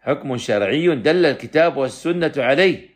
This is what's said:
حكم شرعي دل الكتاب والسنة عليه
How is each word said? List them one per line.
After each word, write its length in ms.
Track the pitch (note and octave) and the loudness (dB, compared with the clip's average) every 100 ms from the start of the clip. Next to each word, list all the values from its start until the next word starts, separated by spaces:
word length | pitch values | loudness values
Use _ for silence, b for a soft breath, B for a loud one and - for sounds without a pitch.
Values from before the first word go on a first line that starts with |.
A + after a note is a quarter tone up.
حكم 360 | - C#3+ C#3+ B2 | -4 -4 -4 -8
شرعي 580 | A#2+ G#2 G2+ C#3+ F3 C#3+ | -2 -2 0 0 0 0
دل 300 | A2+ F3 E3 | 0 2 2
الكتاب 520 | B2+ A#2 D3+ E3 A2+ | 0 -2 2 2 2
والسنة 560 | C3 - D#3+ F3 D#3+ C#3+ | -6 -4 -4 -2 -2 -2
عليه 520 | B2 C#3 F#3+ D3+ - | 0 2 2 0 -8